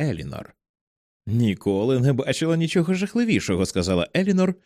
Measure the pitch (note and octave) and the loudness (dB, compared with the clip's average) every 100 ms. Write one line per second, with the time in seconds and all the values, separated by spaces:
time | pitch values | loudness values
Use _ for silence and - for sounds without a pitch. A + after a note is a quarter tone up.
0 | D#3 E2+ C#2 - - _ _ _ _ _ | -4 -4 -8 -12 -16 _ _ _ _ _
1 | _ _ - A2+ A#2 F#2+ - F#2+ A#2 C3 | _ _ -4 0 2 0 0 0 2 2
2 | C3 B2 - B2+ D#3+ E3 E3 F#3+ D#3+ F#3 | 2 2 -2 -2 0 0 0 0 0 -2
3 | G3 A#3 A#3+ C#3 - F2+ F#2 G2 F2 F2+ | -2 -2 2 0 0 -2 0 -2 0 0
4 | E2+ E3+ F#3+ F#3 F#3 F#3 | 0 -2 0 2 2 -2